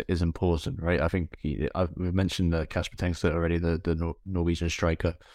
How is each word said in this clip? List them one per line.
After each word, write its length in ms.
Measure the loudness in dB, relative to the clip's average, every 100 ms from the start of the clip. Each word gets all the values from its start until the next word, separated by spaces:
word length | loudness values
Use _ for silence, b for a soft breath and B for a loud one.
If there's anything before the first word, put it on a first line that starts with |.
| -2
is 140 | 2
important, 580 | 2 2 2 2 0 -4
right? 220 | 0 2
I 60 | 2
think 300 | 0 -2 -4
he, 280 | -4 -2 -2
I've, 160 | -2 -2 -2
we've 180 | -2
mentioned, 400 | 2 0 2 2
uh, 140 | 2 0
Kasper 300 | -4 -4 -2
Tengstedt 360 | -2 0 0
already, 240 | 2 2 2
the, 240 | 0 0
the 120 | 0 0
Nor-, 220 | -2 -6 -6
Norwegian 420 | 0 0 2 0
striker. 460 | 0 0 0 -2 -4 B